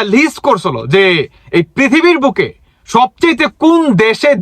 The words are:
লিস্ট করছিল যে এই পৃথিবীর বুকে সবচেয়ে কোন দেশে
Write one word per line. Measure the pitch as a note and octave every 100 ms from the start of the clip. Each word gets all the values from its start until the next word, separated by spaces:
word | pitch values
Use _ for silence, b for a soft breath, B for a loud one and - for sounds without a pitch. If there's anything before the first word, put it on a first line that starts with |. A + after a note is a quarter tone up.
লিস্ট | G#3 A3+ D4+ -
করছিল | C#4+ G#3 F3 A#2+ A#2
যে | F#3 F#3+ E3+ - b b
এই | F3 E3 -
পৃথিবীর | C4+ D4 F4 E4
বুকে | C4 F#3 A#2+ - _ _ -
সবচেয়ে | A#3 - - E4+ C4 D4+ -
কোন | D#4+ E4 D#4
দেশে | G3 A3 G#3+ D4 C4+